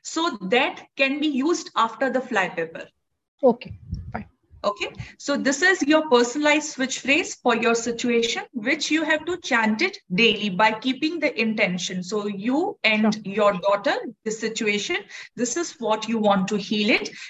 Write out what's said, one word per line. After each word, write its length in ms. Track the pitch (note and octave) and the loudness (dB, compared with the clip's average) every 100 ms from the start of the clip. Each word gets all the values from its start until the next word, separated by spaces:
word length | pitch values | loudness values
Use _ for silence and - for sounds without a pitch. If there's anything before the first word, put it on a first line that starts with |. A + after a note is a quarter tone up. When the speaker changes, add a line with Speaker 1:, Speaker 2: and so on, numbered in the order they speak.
Speaker 1:
So 360 | - E4 E4+ A#3 F#3 | -8 -2 -2 -2 0
that 340 | A#3+ E4 - - - | 2 2 -4 -6 0
can 240 | C4+ C#4+ | 0 0
be 60 | D#4 | 0
used 420 | C4 D4+ E4 - G#3+ | 0 0 0 -2 0
after 340 | A3+ - C4 | 0 0 -2
the 100 | B3 | -2
flypaper. 680 | B3+ G#3 F3+ E3+ E3 - - _ _ _ _ _ | -2 0 0 -2 -6 -8 -16 _ _ _ _ _
Speaker 2:
Okay, 300 | C4 A#3 - - - - - | 2 2 -4 -16 -10 -10 -8
fine. 140 | G#3+ - _ _ - | -10 -10 _ _ -6
Speaker 1:
Okay, 240 | - - F4+ - - - | -4 -4 -6 -10 -16 -8
so 180 | - C#4 | -4 0
this 240 | A#3 C4 | 0 2
is 200 | F#4 F4+ | 2 4
your 260 | C#4+ D#4 D#4 | 4 4 6
personalized 600 | A#3+ A#3+ D4+ D4 D4+ D4 | 4 4 2 2 2 0
switch 300 | - C4 - | -4 -4 -2
phrase 340 | C4 D4+ - | 0 0 0
for 220 | - B3 A3+ | -2 0 2
your 180 | A#3 | 2
situation, 680 | A#3 A#3+ A#3 B3 A#3 A#3 F#4 G#4+ | 0 -2 -2 0 2 0 -2 -6
which 380 | B3 A3+ D4+ - | -6 -2 -2 0
you 100 | D#4 | 0
have 200 | D4+ D#4 | 2 0
to 120 | D#4 F4+ | -2 -6
chant 440 | - A#3+ G#3+ G#3+ | 0 2 2 2
it 160 | F#4+ - - | -2 -4 -4
daily 360 | F3+ A3+ G3+ G#3 | 2 4 4 0
by 200 | F3+ A3 | 2 2
keeping 480 | A3 C4 B3+ D#4 E4+ | 2 -2 -2 -2 0
the 140 | D4 - | -2 0
intention. 640 | A3 G#3+ F#3+ F3+ - F#3 | -2 2 0 0 -4 -6
So 220 | F3 G#3+ G3+ | -4 -4 -4
you 500 | G3 A3+ C#4+ F#4+ - | -4 0 0 0 0
and 300 | A3 G#3+ A3 | 0 4 2
Speaker 2:
Sure. 80 | G#3+ | 0
Speaker 1:
your 280 | G3 G3+ G3+ | -2 2 2
daughter, 420 | F#3 G3+ G3+ C#4 A#4 E4+ - | 2 2 2 0 -2 -4 -8
the 60 | A3 | -8
situation, 680 | G#3+ A3+ A3+ G#3+ G#3 C4 F#4+ - - - | -4 -4 -2 -2 -2 -2 -4 -6 -16 -12
this 220 | - B3 E4+ | -4 -2 -2
is 160 | E4+ - | -6 -4
what 280 | G#3+ G#3+ A3 | -2 -2 -2
you 100 | A3+ | 0
want 280 | G#3 G3+ F#3+ | 4 2 2
to 80 | G#3 | -2
heal 340 | - G#3+ G#3 | -2 0 2
it. 200 | F#4+ - - | 0 -2 -12